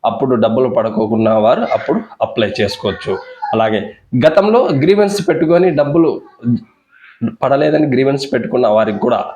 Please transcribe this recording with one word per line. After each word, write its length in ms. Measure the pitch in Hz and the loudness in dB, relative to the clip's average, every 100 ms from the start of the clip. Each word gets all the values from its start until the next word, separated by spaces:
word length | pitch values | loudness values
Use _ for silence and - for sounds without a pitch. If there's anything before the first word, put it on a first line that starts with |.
| 117 | -4
అప్పుడు 260 | 107 135 123 | -2 -2 0
డబ్బులు 240 | 110 113 127 - | 0 0 0 0
పడకోకున్న 540 | 110 107 107 110 110 110 | -2 -2 -2 0 2 2
వారు 180 | 107 170 240 110 | 2 2 0 -4
అప్పుడు 240 | - 180 - - 110 | -2 -4 -4 -6 -6
అప్లై 220 | - 104 - | -2 -4 -2
చేసుకోవచ్చు. 520 | 101 - 107 95 - 95 - - - | -4 -2 -6 -6 -6 -8 -8 -12 -6
అలాగే 260 | 110 113 107 - - _ 127 | -2 0 -2 -6 -14 _ 2
గతంలో 360 | 147 156 202 233 330 139 | 4 4 4 2 2 0
గ్రీవెన్స్ 360 | 156 202 202 202 185 | 2 2 2 0 -2
పెట్టుకొని 400 | - 160 170 180 147 | 0 2 2 2 2
డబ్బులు 300 | 143 160 160 107 - _ 120 120 - _ _ _ - _ 117 - | 0 2 2 0 -10 _ -4 -4 -4 _ _ _ -20 _ -8 -4
పడలేదని 460 | 131 139 151 151 151 | 0 2 2 2 2
గ్రీవెన్స్ 320 | 127 135 139 - | 2 2 0 -2
పెట్టుకున్న 340 | 131 110 123 120 107 | -4 -2 0 2 2
వారికి 220 | 110 104 | 2 0
కూడా 160 | - 110 - | -2 -2 -4